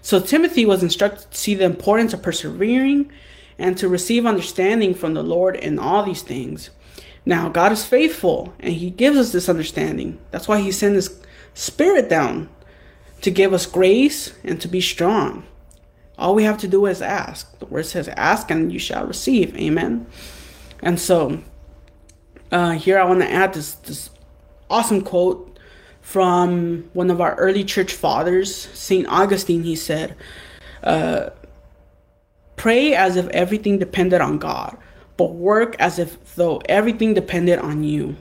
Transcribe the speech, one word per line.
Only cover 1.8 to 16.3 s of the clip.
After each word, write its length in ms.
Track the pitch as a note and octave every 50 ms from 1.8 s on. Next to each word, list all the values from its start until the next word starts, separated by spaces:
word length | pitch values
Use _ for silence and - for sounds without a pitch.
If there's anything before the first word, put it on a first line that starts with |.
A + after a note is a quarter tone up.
| - G3+ G#3 A3+ A#3 A3+
of 100 | A3+ F3+
persevering 880 | - F3 D#3 - - D3+ - F3 G3 A3 A#3+ B3+ C4 C#4 C#4+ C#4+ C#4+ - - - - - - - - - -
and 220 | - D#3 F#3 F#3 F#3
to 100 | G3+ F3+
receive 380 | F3+ F3 F3+ - A#3 A#3+ A#3
understanding 680 | A#3 G#3+ F3+ - - - - F#3 G3 A3+ A3+ G#3+ F#3 F3+
from 200 | F3+ - D#3+ D#3
the 80 | D#3
Lord 320 | D#3 E3 E3 F3 F#3 F#3+ F#3
in 240 | - - D3+ D3+ C#3+
all 240 | - C#3 F3+ G#3
these 200 | G#3 G3 F3 -
things. 480 | - - - C#3 B2 C3 D3+ - - - - - - - - - - - - - _
Now, 240 | - F3 E3 E3 E3
God 220 | E3 E3+ F3 G#3
is 140 | A3 G#3+ -
faithful, 680 | - B3+ C4+ D#4 D#4+ D#4+ - - F3 - - - - - -
and 160 | - - E3+
He 160 | E3 F3 F3+
gives 260 | F3+ - A#3+ C#4+ D4
us 140 | C#4 A#3+ A#3+
this 180 | - F3 F3 -
understanding. 680 | F3 D#3+ D#3+ - - D#3+ D#3 D#3+ D3+ D3 - - D#3+ - - -
That's 160 | - F3 - -
why 120 | G#3+ G#3
He 120 | G3 G3
sent 240 | F#3 - G#3 G3+ G3+
His 240 | F#3+ F3+ - - - - - - - - -
Spirit 560 | _ - - - - - D4+ F#4 G4+ D4+ G#3+ -
down 400 | E3 D#3 C#3 A#2+ - - D#3 - - - - - - - - - - _ - - - -
to 100 | - G3
give 220 | F3 F#3+ G3 F#3+
us 120 | F#3+ F3 F3+
grace 680 | - - F3+ F#3 F#3 G3+ A#3+ C#4 D4 - - - - - -
and 180 | - - E3+ D#3
to 60 | -
be 140 | F3+ F3+ F#3
strong. 640 | F3+ - - - E3+ F#3 A3 G#3 D3+ - - - - - - - - - - - _ _ _ _ - - -
All 180 | - - F3